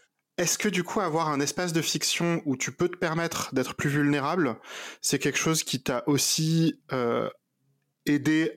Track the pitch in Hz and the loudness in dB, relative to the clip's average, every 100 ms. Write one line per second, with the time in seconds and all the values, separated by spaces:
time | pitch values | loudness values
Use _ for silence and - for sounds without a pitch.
0 | _ _ _ - 175 - 214 175 165 220 | _ _ _ -2 -2 0 0 0 -2 0
1 | 180 156 160 139 139 - 180 160 - 151 | 0 2 2 2 0 0 0 0 0 0
2 | - - 170 170 147 131 - - 175 - | 0 0 2 0 0 -2 -4 -2 -2 0
3 | 170 160 170 - - 131 123 - 151 143 | -2 0 0 -2 -4 -2 -2 -2 0 2
4 | 143 143 139 180 139 107 - - - - | 2 2 0 0 0 -2 -10 -14 -14 -8
5 | - 139 147 - 160 160 - 127 - 123 | -2 0 0 0 0 0 -2 -4 -2 -2
6 | 151 143 - - 160 165 165 - - 131 | 2 0 2 0 2 4 2 0 -4 -2
7 | 120 117 107 - _ _ _ _ _ _ | 0 0 -2 -8 _ _ _ _ _ _
8 | - 147 131 156 160 | 0 2 4 2 0